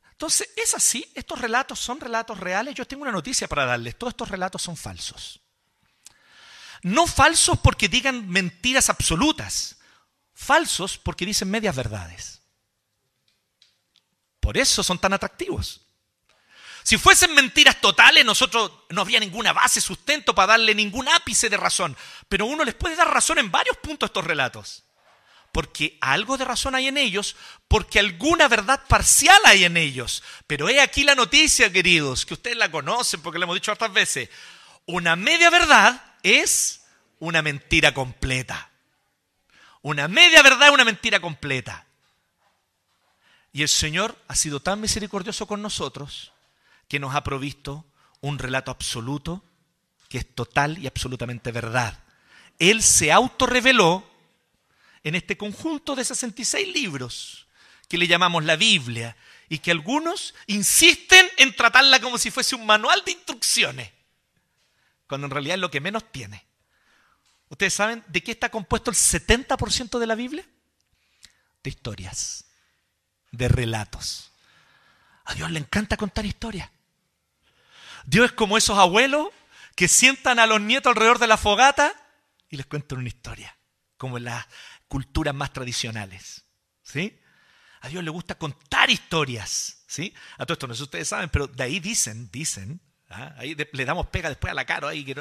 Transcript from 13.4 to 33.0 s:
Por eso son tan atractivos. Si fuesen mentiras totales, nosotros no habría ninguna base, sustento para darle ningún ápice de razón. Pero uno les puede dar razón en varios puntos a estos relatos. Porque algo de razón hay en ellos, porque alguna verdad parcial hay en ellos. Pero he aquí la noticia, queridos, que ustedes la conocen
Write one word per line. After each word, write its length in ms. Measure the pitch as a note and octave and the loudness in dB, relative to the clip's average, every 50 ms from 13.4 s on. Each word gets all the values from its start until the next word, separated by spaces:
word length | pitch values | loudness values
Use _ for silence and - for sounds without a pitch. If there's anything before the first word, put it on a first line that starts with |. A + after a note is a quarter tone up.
| _ _ _ _ _ _ _ _ _ _ _ _ _ _ _ _ _ _ _ - | _ _ _ _ _ _ _ _ _ _ _ _ _ _ _ _ _ _ _ -4
Por 180 | - - - - | -4 -2 0 0
eso 240 | F3+ - - - | 2 2 2 0
son 160 | F#3+ - F3+ E3+ | 0 -2 -2 0
tan 160 | - F#3+ G3 | 0 0 0
atractivos. 720 | F#3+ - G3 _ - F4 G4+ E4+ G3 F3 - - - _ _ _ _ _ _ _ _ _ _ _ _ _ _ _ - - - - - | 0 -4 -6 _ -10 -8 -8 -6 -6 -8 -10 -10 -16 _ _ _ _ _ _ _ _ _ _ _ _ _ _ _ -20 -20 -20 -16 -6
Si 160 | - - A3 - | 0 0 2 4
fuesen 360 | - F#4 G4 - F#4 F4 D#4 | 6 6 6 6 6 4 4
mentiras 460 | C#4+ C4+ A3+ - D#4 D4 C4+ A3 - | 4 2 2 2 4 4 4 4 4
totales, 420 | - G3+ - - - B3+ D#4 D#4 C#4 | 2 2 6 8 8 8 8 8 6
nosotros 480 | A3+ G3 - B3+ F#3 - A#3 G#3+ F3+ - _ _ - | 4 4 2 0 0 2 0 0 0 -4 _ _ -8
no 100 | E3 G3 | -4 -4
habría 200 | F#3+ G#3 A#3+ A3+ | -4 0 0 -2
ninguna 340 | G#3+ F#3+ E3 A3+ A3 F3+ D#3+ | -2 -2 -6 -2 0 0 2
base, 260 | F#3+ A#3 B3 - A3 | 2 2 2 2 0
sustento 540 | - - F#3 - - - D4 D4+ - - G#3 | -2 -4 -6 -8 -4 -4 -2 -2 0 0 2
para 180 | G3+ F#3+ G3 | 2 4 6
darle 220 | A3 A3+ A3+ A3 G#3+ | 6 4 4 2 2
ningún 340 | G#3 G#3+ G#3 F#3 B3+ B3+ C#4 | 0 0 -4 -4 -6 -2 0
ápice 400 | D#4+ E4+ - C4 G#3+ - - A3 | 0 0 0 0 -2 -2 -2 0
de 80 | G3+ | -2
razón. 400 | G3 - E3+ - - F3+ D#3 B2+ - - - - - - - | 0 -2 -2 -2 -2 -4 -4 -6 -10 -18 -20 -20 -18 -10 -6
Pero 160 | G3+ F#3+ G#3+ | -4 -2 -2
uno 180 | A#3 D4 D#4 D4+ | -2 -2 -2 -2
les 100 | A#3+ - | -4 -4
puede 220 | - - F4 D#4+ | -4 -6 -4 0
dar 120 | E4+ E4+ D#4 | 0 2 2
razón 300 | D4+ B3+ - - E4 D#4+ | 2 0 0 0 0 0
en 120 | B3+ F#3+ | -2 0
varios 280 | E3+ - - B4+ - - | -2 -2 -2 -2 -4 -6
puntos 280 | - D4 D#4 - A#3 | -6 -12 -8 -6 -6
a 40 | G3+ | -4
estos 140 | - G#3 F#3 | -4 -6 -4
relatos. 600 | D#3+ E3 D3 C3 A#2+ - A2 G2+ - - - _ _ _ _ _ _ _ _ _ _ _ _ _ _ | -4 -2 -2 -2 -4 -6 -10 -18 -18 -18 -20 _ _ _ _ _ _ _ _ _ _ _ _ _ _
Porque 460 | - D3+ D#3 - - - D3+ D3+ _ - | -6 -6 -6 -6 -6 -6 -6 -6 _ -4
algo 380 | - C3 C#3 E3+ A3 A3+ C4+ B3+ | -2 0 0 0 0 -2 -4 -4
de 60 | C4 | -4
razón 320 | B3+ A#3+ - - C#4 B3+ | -4 -4 -4 -4 -2 -2
hay 100 | C4 C4 | -2 -2
en 100 | C4+ C4+ | -2 0
ellos, 380 | C#4+ C#4 A3 F3 G3+ G3+ - - - - - - - _ | 0 -2 0 -2 -4 -6 -6 -10 -12 -20 -20 -20 -12 _
porque 320 | - A3 G#3+ - - - G#3+ | 0 2 2 2 2 0 2
alguna 480 | G3+ G3+ E3+ E3 G#3+ D#4 E4+ E4+ D#4 | 2 2 -2 -2 0 2 4 4 6
verdad 380 | B3+ A#3 G#3+ G3 G#3 C4+ C#4 - - | 4 4 2 2 0 0 0 2 2
parcial 520 | A#3 G3+ - - - - C#4 D#4+ F#4+ G4+ G#4+ | 2 2 4 4 4 4 8 8 8 10 10
hay 200 | B3 G#3 G3 F3+ | 8 8 8 6
en 120 | F3 E3+ | 4 2
ellos. 460 | E3+ D#3+ C#3+ C3 B2+ A#2 - - - - - - - _ | 2 0 0 -2 -6 -8 -6 -8 -10 -10 -14 -20 -16 _
Pero 220 | - D3+ C#3 D3 F#3+ | -6 -4 -2 0 2
he 120 | C4 C#4+ | 4 4
aquí 220 | C4+ C4+ - C#4 | 4 2 2 0
la 140 | C#4 C#4+ C#4 | 2 4 4
noticia, 560 | C4 A#3 E3+ - D4 D#4 C#4+ - - A#3 G#3 | 4 2 4 4 4 4 4 4 4 2 2
queridos, 520 | F3 F#3+ E3+ F3+ F3 D#3+ D3 C3+ B2+ - - | 2 2 4 4 4 4 2 0 -4 -6 -6
que 100 | - D3+ | -8 -10
ustedes 220 | - - A#3+ A#3+ | -10 -8 -8 -4
la 140 | A#3 G#3+ F3+ | -2 -2 -2
conocen 500 | D#3 D#3 C3 D#3 G#3+ B3 | -2 -6 -4 -4 -4 -2